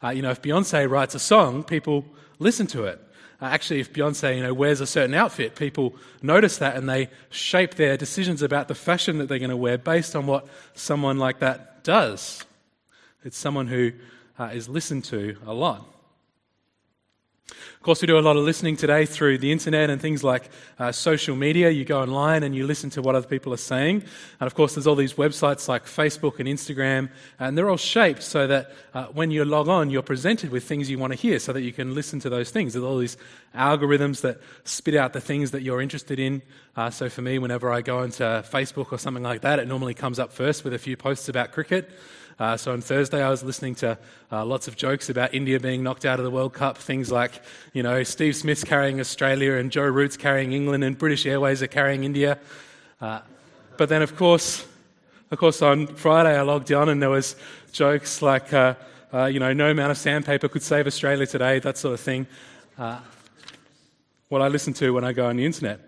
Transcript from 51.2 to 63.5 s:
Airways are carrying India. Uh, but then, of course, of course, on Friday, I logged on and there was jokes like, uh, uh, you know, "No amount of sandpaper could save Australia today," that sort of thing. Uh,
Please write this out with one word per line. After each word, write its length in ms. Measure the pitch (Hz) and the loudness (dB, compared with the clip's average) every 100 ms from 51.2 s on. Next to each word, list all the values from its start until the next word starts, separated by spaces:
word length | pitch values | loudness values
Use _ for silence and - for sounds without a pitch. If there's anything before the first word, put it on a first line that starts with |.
| 143 | 0
Airways 340 | 139 139 135 | 2 2 0
are 60 | 131 | -2
carrying 360 | - 139 139 | 0 0 0
India. 360 | 139 143 143 143 - - - - - _ | -2 2 2 0 -6 -20 -20 -20 -20 _
Uh, 200 | 113 110 - - - - - - | -10 -10 -12 -20 -20 -20 -20 -2
but 120 | 147 | 2
then, 120 | 156 | 2
of 140 | 151 151 | 0 2
course, 500 | 180 170 - - - - _ _ _ _ _ | 6 6 4 -6 -10 -20 _ _ _ _ _
of 80 | 151 | 2
course, 240 | 165 151 | 2 4
on 240 | 147 143 151 | 4 4 0
Friday, 500 | 151 160 160 165 143 | 0 4 6 6 4
I 60 | |
logged 300 | 139 143 131 | 2 0 2
on 180 | 143 151 | 2 4
and 100 | 143 | 4
there 120 | 139 | 2
was 240 | 135 135 - - - - | 2 0 -8 -18 -20 -16
jokes 500 | - 143 147 - - | 2 2 2 -2 0
like, 280 | 147 135 131 | 2 2 2
uh, 200 | 143 127 123 - - - | 4 4 2 -12 -20 -6
uh, 120 | 127 131 | -2 0
you 140 | 135 | 0
know, 140 | 131 | 0
"No 160 | 135 147 | 2 2
amount 220 | 151 143 | 2 0
of 60 | 143 | 0
sandpaper 500 | 151 147 143 143 143 | 0 -2 0 0 0
could 160 | 156 | -4
save 240 | - 147 143 | 0 2 2
Australia 400 | - 139 139 135 | -2 -2 0 -2
today," 320 | 131 127 131 | 0 2 2
that 180 | 139 135 | -2 -4
sort 160 | 143 | -4
of 60 | 120 | -4
thing. 260 | - 131 131 - - - _ - | -4 -4 -6 -12 -20 -20 _ -10
Uh, 260 | 117 120 117 - _ _ - | -10 -10 -16 -20 _ _ -20